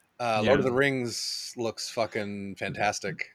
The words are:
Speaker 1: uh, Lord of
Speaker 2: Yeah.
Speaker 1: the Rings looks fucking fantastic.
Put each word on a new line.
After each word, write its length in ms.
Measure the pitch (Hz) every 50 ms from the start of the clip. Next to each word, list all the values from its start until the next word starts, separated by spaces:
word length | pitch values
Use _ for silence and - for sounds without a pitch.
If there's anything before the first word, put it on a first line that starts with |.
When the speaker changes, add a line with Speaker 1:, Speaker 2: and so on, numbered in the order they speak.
| _ _ _ -
Speaker 1:
uh, 220 | 123 117 110 107 107
Lord 140 | 117 135 143
of 60 | 131
Speaker 2:
Yeah. 60 | 131
Speaker 1:
the 60 | 120
Rings 800 | 131 139 139 135 131 120 117 104 - - - - - - - -
looks 320 | 123 117 110 - - - -
fucking 680 | - 120 110 - - 110 104 101 101 101 98 98 92
fantastic. 760 | - 104 98 71 - 101 104 101 - - 98 85 - - - -